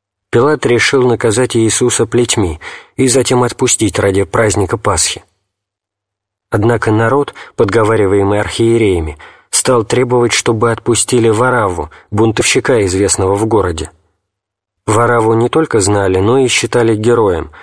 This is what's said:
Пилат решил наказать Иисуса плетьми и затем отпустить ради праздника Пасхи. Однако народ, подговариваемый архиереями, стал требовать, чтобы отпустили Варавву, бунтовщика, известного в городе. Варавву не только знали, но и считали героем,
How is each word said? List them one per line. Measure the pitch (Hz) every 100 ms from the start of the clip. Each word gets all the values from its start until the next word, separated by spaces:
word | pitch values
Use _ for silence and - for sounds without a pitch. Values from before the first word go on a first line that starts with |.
| _ _ _
Пилат | 120 139 147
решил | - 120 - 135 127
наказать | 113 117 104 127 117
Иисуса | 110 - 123 - 113
плетьми | 120 120 - 92 76 - - -
и | - 131
затем | 127 117 127
отпустить | 120 - 127 - 107 -
ради | 98 95
праздника | 95 113 110 101 95 110
Пасхи. | 107 90 - - - _ _ _ _ _ _ _ _ _ _ _ _
Однако | 107 110 117 -
народ, | 107 113 139 143 - - -
подговариваемый | 101 92 107 110 98 101 98 104
архиереями, | 104 - 113 113 107 87 78 76 - - _
стал | - - 123
требовать, | 107 120 127 123 120
чтобы | - 120 113 117
отпустили | 113 - 113 - 123 113
Варавву, | 107 127 123 101 85 76 - _
бунтовщика, | 104 113 110 - 131 - 123 98
известного | 95 98 - 95
в | 101 110
городе. | 107 92 80 78 _ _ _ _ _ _ _ _ _ -
Варавву | 107 120 120 110
не | 113 120
только | 160 156 113
знали, | 95 104 98 92
но | 101 135
и | 127
считали | - 117 123 113
героем, | 107 113 113 104 82 73 -